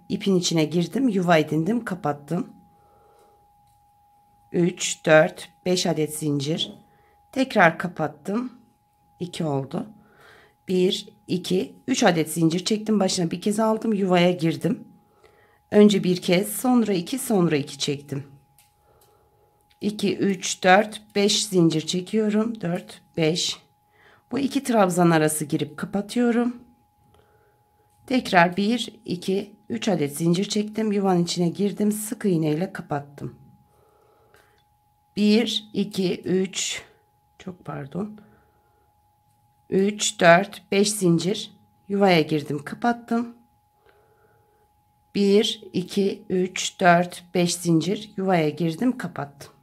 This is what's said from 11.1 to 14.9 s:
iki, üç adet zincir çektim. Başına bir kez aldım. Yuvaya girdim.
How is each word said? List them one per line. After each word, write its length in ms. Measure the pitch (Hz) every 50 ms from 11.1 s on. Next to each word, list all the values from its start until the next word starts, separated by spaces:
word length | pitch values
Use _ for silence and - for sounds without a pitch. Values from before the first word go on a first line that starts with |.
| - _ _
iki, 500 | - 170 180 - - 180 185 262 - - - _
üç 180 | - 269 - 254
adet 280 | 196 175 165 151 156
zincir 320 | - 170 165 160 160 180 180
çektim. 360 | - 220 208 214 220 220 202
Başına 300 | 190 185 - 185 175 170
bir 100 | 202 175
kez 200 | - 214 208 214
aldım. 320 | 220 220 220 220 220 226
Yuvaya 380 | 220 190 202 180 180 175 175 180
girdim. 580 | 175 135 156 165 147 131 - 165 - - - -